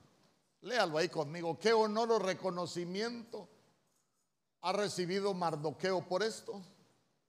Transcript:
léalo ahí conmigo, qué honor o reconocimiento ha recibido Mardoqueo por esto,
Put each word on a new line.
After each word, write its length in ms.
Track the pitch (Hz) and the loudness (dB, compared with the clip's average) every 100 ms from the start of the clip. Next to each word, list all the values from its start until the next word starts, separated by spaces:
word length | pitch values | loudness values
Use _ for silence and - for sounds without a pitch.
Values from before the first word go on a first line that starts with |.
| - _ _ _ _ _ | -20 _ _ _ _ _
léalo 380 | 185 240 185 151 | -4 2 4 4
ahí 100 | 180 | 2
conmigo, 500 | 165 143 170 165 160 | 0 -4 -4 -4 0
qué 140 | 214 | 4
honor 400 | 226 220 214 233 | 6 6 2 2
o 80 | 226 | 2
reconocimiento 1300 | 190 170 185 175 175 175 175 185 233 240 220 220 175 - _ _ _ _ _ _ _ _ _ _ | 2 0 -2 -2 -4 -4 -6 -4 -4 -6 -12 -14 -14 -20 _ _ _ _ _ _ _ _ _ _
ha 140 | 175 | -2
recibido 600 | 196 202 - 175 196 202 | 0 0 -2 -2 0 0
Mardoqueo 720 | 185 175 156 151 135 185 185 - | 0 -2 -2 -4 -2 0 0 0
por 160 | 180 | 0
esto, 400 | 220 214 - 202 180 - _ _ _ _ | 0 -4 -10 -12 -14 -20 _ _ _ _